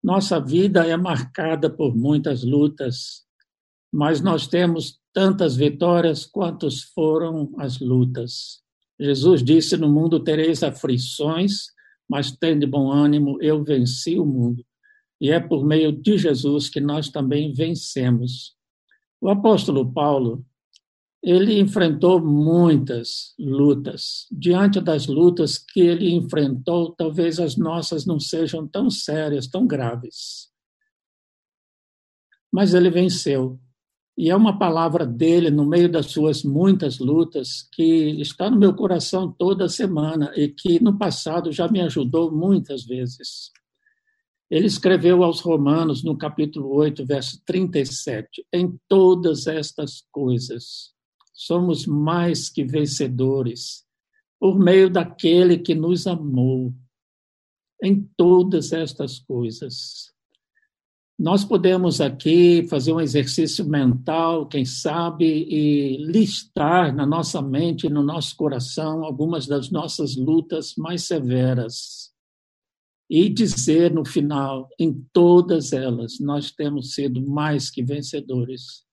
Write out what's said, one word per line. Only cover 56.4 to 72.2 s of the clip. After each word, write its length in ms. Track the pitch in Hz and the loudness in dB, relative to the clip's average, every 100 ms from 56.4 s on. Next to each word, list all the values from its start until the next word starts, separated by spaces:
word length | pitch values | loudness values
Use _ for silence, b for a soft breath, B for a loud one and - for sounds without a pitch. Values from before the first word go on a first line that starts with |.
| 127 131 127 127 _ _ _ _ _ _ _ _ _ _ | 0 0 -4 -10 _ _ _ _ _ _ _ _ _ _
Em 220 | 190 196 202 - | 0 0 0 2
todas 560 | 175 180 180 175 127 | 6 6 6 0 -2
estas 460 | 160 156 - 139 131 | -4 -4 -6 -10 -10
coisas. 920 | _ 127 120 110 135 - - - - _ _ _ _ _ _ _ _ _ _ - | _ -6 -6 -8 -12 -14 -16 -18 -20 _ _ _ _ _ _ _ _ _ _ -6
Nós 280 | 165 202 202 | 0 0 2
podemos 560 | 196 185 185 180 - | 2 4 2 0 0
aqui 680 | 139 135 156 170 175 170 170 | -2 -2 2 6 6 6 2
fazer 240 | 147 135 | -2 0
um 80 | 160 | -2
exercício 640 | 151 139 127 - 156 - 160 | 0 0 -2 -2 -2 -2 -2
mental, 840 | 147 131 127 127 160 165 165 151 | 2 2 0 -2 0 0 -2 -4
quem 180 | 147 127 | -4 -4
sabe, 600 | - 160 160 170 160 165 | -4 -4 -2 -4 0 0
e 800 | 156 165 156 151 147 139 135 | 0 -2 0 2 2 0 -4
listar 920 | 156 196 208 - - - 151 180 165 | 0 2 2 -2 -10 -4 2 4 2
na 120 | 135 143 | 0 0
nossa 360 | 160 156 170 | -2 -2 -6
mente 460 | 139 135 170 156 151 | -4 -2 -2 -2 -2
e 20 | |
no 140 | 147 | 0
nosso 320 | 143 165 151 - | 0 -2 -8 -4
coração 720 | 156 131 127 - 156 160 156 | -4 -4 -8 -6 -6 -6 -8
algumas 400 | 151 160 165 131 | -4 -4 -4 -4
das 240 | 143 131 | -4 -4
nossas 480 | 165 160 - 139 127 | -6 -6 -6 -6 -4
lutas 560 | 131 160 160 160 151 - | 0 0 0 -8 -8 -8
mais 280 | 156 175 | -6 -6
severas. 1080 | - 165 123 127 127 127 113 - - - - _ | -4 -4 0 0 2 0 -4 -10 -16 -18 -20 _